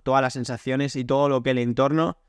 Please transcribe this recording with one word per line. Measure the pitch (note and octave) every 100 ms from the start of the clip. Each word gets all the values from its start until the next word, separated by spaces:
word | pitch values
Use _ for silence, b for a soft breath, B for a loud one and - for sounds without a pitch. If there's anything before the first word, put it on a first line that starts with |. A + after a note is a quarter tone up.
todas | - C3+
las | B2+
sensaciones | C3 A#2+ A#2+ C3 C3 C#3 C3+
y |
todo | B2 C#3 C#3+
lo | C3
que | C3
el | B2+
entorno | A#2+ A#2+ C#3 D#3 E3 -